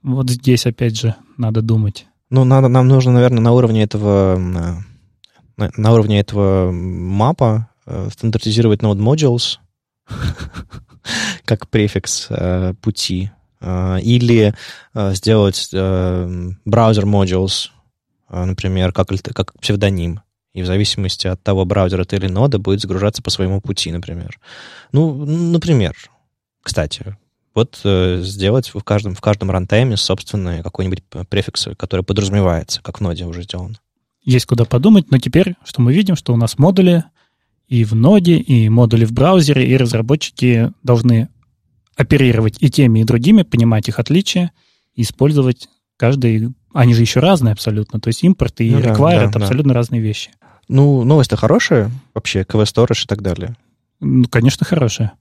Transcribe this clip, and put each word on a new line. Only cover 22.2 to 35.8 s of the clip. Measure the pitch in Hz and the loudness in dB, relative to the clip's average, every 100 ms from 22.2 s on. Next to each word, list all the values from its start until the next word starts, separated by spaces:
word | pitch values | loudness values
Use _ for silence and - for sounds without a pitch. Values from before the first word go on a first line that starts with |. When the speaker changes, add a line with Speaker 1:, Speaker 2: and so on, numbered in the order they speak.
| 95 | -4
Speaker 2:
нода, | 92 135 113 | 0 0 -2
будет | 101 98 | -2 -4
загружаться | 101 92 101 - | -4 -4 -4 -4
по | - | -8
своему | - 92 98 | -4 -4 -4
пути, | - 98 87 | -6 -8 -6
например. | 85 - 85 85 - _ - - - _ | -8 -10 -14 -14 -18 _ -20 -20 -20 _
Ну, | 139 160 135 147 | 0 0 -2 -4
н-, | 165 170 | -2 0
например, | 170 175 139 92 - - _ _ _ _ _ | -2 0 0 0 -4 -20 _ _ _ _ _
кстати, | - - 76 - 90 101 _ _ _ - | -8 -6 -6 -8 -14 -18 _ _ _ -2
вот, | 117 - | -2 -4
э, | 101 95 90 90 | -2 0 0 -2
сделать | 92 101 98 123 - | -6 -4 0 0 -2
в | 104 | -10
каждом, | - 104 104 | -2 -2 -2
в | 90 | -4
каждом | - 101 95 | -2 -2 -2
рантайме | 92 90 107 127 104 | -4 0 0 0 -2
собственные | - 95 - 107 90 85 | -2 -4 -4 -6 -6 -6
какой-нибудь | 87 - 95 92 | -8 -6 -6 -6
п-, | _ - 95 | _ -16 -6
префикс, | 98 - - - - | -6 -4 -8 -10 -10
который | - 92 95 | -6 -6 -4
подразумевается, | 104 101 101 95 82 - - | -4 -2 0 0 -2 -6 -12
как | - - | -12 -8
в | |
ноде | 98 82 87 | -6 -6 -10
уже | 85 | -12
сделано. | 87 90 90 110 _ _ _ _ | -12 -12 -12 -16 _ _ _ _
Speaker 1:
Есть | - 123 - | 0 0 0
куда | 120 | -2
подумать, | 117 123 175 214 - | 0 2 6 4 4
но | 131 | 0
теперь, | 127 151 185 175 - | 2 0 0 -4 -12
что | - | 0